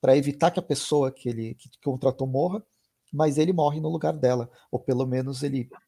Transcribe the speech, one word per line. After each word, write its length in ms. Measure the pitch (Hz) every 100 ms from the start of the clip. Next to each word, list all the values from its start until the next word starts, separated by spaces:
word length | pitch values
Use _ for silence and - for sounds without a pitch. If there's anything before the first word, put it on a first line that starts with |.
pra 160 | - 135
evitar 340 | 139 143 165
que 80 | 175
a 40 |
pessoa 460 | 170 139 - 147 135
que 200 | 131 127
ele, 260 | 113 113 -
que, 140 | -
que 100 | _
contratou 460 | - 131 131 127 135
morra, 340 | 131 170 196 - _ _ _ _
mas 240 | 143 156 143
ele 160 | 156
morre 260 | 180 147 151
no 100 | 156
lugar 220 | 165 156
dela, 380 | 156 131 123 120 _ _
ou 80 | 123
pelo 280 | - 127 131
menos 360 | 127 131 131
ele 280 | 143 135 120 -